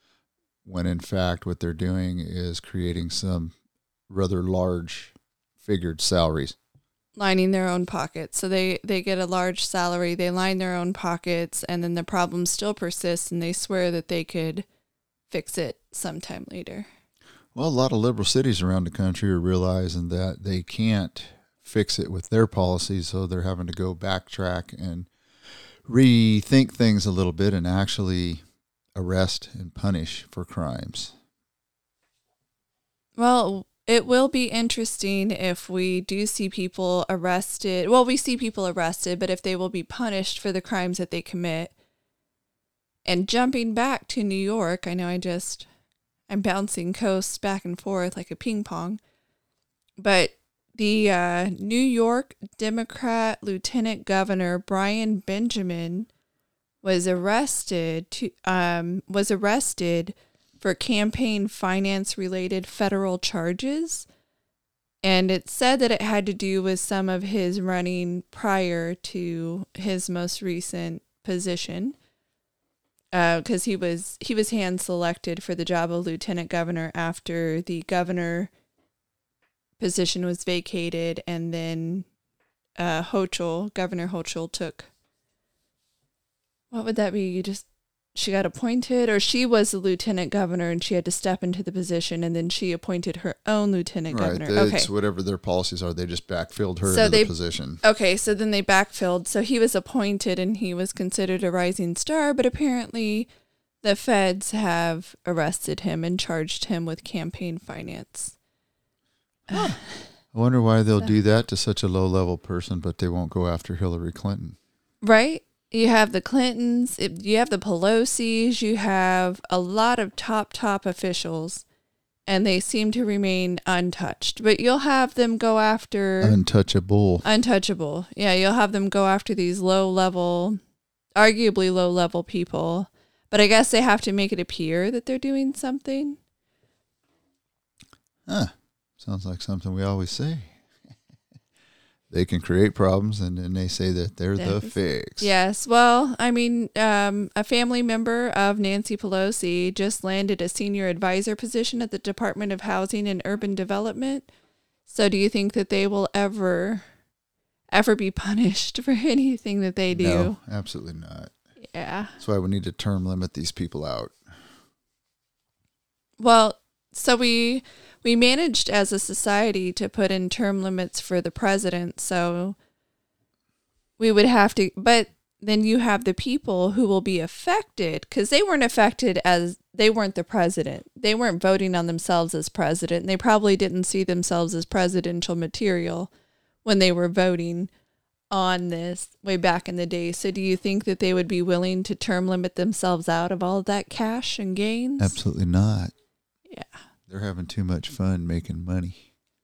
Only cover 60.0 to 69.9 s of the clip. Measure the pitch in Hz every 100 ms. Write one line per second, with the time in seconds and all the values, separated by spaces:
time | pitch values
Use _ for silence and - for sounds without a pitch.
60 | 175 - _ _ _ _ 196 185 - 208
61 | 214 226 247 214 202 - 190 185 196 196
62 | 196 - 185 185 185 190 185 - 202 196
63 | 196 180 - 170 165 185 262 302 330 -
64 | - _ _ _ _ _ _ _ _ _
65 | 190 185 185 185 - - 254 262 240 226
66 | 214 208 196 196 190 190 185 185 - 196
67 | 190 185 196 208 180 196 185 180 180 180
68 | 175 180 - - 214 196 180 170 170 180
69 | - 180 175 165 165 175 185 - 202